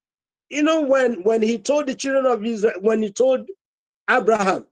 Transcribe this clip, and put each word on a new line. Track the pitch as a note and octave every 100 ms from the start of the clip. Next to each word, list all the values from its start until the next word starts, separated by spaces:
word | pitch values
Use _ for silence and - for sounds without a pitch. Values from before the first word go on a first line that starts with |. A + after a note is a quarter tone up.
| _ _ _ _ _
You | C4+
know, | D4+ D#4+
when, | C#4 C4+ B3 A3+
when | F#3+ A3+
he | A3 A#3
told | - D4 C#4
the |
children | A3 C4+ C4+
of | C4 A#3
Israel, | A3 A3+ G#3 F3+
when | G3+ A3
he | G#3+
told | G3 C4 B3+ B3 - _ _ _ _ -
Abraham, | A#3+ G3+ A3 F#3+ F3+ -